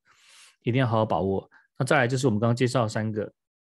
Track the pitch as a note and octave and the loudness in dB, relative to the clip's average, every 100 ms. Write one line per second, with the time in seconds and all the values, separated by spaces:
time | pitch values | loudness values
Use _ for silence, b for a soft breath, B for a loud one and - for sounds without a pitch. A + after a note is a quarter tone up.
0 | b b b b b b B2 B2 A#2+ A2+ | b b b b b b -4 0 0 0
1 | A2 E2+ F#2+ G2 - b b - C3 D3+ | 0 0 -2 -4 -8 b b -8 2 2
2 | A#2+ C3 C3+ G#2 A#2 A#2 B2 C3 A2 A2+ | 2 2 0 2 0 0 0 0 -2 -2
3 | A2 G#2+ G2 - _ _ _ | -4 -6 -8 -12 _ _ _